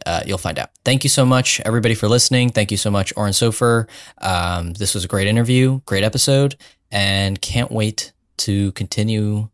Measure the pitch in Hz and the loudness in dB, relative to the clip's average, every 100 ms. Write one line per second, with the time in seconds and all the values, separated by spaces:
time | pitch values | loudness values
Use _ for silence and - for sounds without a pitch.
0 | - 85 - 95 85 76 - _ - 135 | -4 -4 -4 -4 -4 -6 -8 _ 0 0
1 | 139 - 127 127 - - - 117 113 110 | 2 2 4 4 2 -2 -2 0 0 0
2 | 104 123 - 127 120 110 101 101 107 101 | 2 2 2 2 2 0 0 -2 0 0
3 | 95 - 104 95 117 - 120 117 113 - | -2 -2 -2 2 0 2 2 2 -2 -10
4 | - - 95 87 87 87 85 92 98 104 | -20 -6 -2 -2 -2 -4 -6 -4 -4 -4
5 | 90 98 98 113 117 127 131 131 - 98 | -2 0 2 2 2 2 2 0 -2 0
6 | 107 123 - 139 139 - - _ _ 101 | 0 0 2 2 2 -4 -18 _ _ -2
7 | 98 98 98 98 - 120 - 113 107 - | 0 0 0 -2 -4 -2 -2 -2 -2 -4
8 | - _ _ - - 98 98 - 98 - | -10 _ _ -6 -2 0 0 -4 -6 -2
9 | 110 110 104 104 107 | 0 0 0 -2 -6